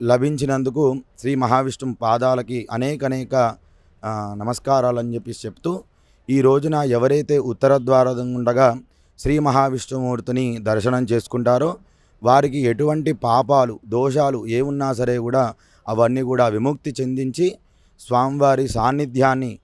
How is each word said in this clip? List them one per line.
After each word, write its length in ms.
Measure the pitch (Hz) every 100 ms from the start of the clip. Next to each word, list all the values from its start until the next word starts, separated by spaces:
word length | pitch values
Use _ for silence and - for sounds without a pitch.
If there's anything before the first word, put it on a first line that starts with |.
లభించినందుకు 920 | 120 123 143 147 139 135 135 127 139 131 - _
శ్రీ 160 | 123
మహావిష్ణు 600 | 139 123 127 135 - 131
పాదాలకి 720 | 117 113 117 127 127 113 123 107
అనేకనేక, 840 | 113 131 147 135 131 123 131 117 107 _ _ _ _
ఆ, 300 | 110 107 104 101
నమస్కారాలని" 760 | 107 120 - 135 123 120 120
చెప్పేసి 320 | 117 117 113 110
చెప్తూ 360 | - 165 180 - _ _ _ -
ఈ 100 | 135
రోజున 340 | 131 139 156
ఎవరైతే 640 | 151 143 120 131 147 135 147
ఉత్తర 400 | 127 113 135 139
ద్వారం 580 | 123 131 127 123 123 123
గుండగా 420 | 120 123 131 120 - _ _ _
శ్రీ 200 | 135 147
మహావిష్ణుమూర్తిని 1200 | 147 131 135 127 - 131 127 123 117 127 127 117
దర్శనం 420 | 107 110 110 127
చేసుకుంటారో 720 | 120 117 - 120 120 127 156 180 _ _ _ _
వారికి 380 | 110 135 143 143
ఎటువంటి 520 | 123 113 151 151 151
పాపాలు, 680 | 135 120 117 120 139 123 110 107
దోషాలు 580 | 113 135 135 139 123 113
ఏ 140 | 117
ఉన్నా 320 | 139 143 135
సరే 260 | 120 123 123
కూడా 360 | 117 131 120 - _ _ -
అవన్నీ 320 | 110 117 127
కూడా 280 | 127 127 120
విముక్తి 460 | 107 131 143 151 135
చెందించి 560 | 131 131 131 127 180 - _ _ _ _
స్వామివారి 680 | - 123 135 143 143 131 135
సాన్నిధ్యాన్ని 880 | 113 117 143 143 127 131 131 127 101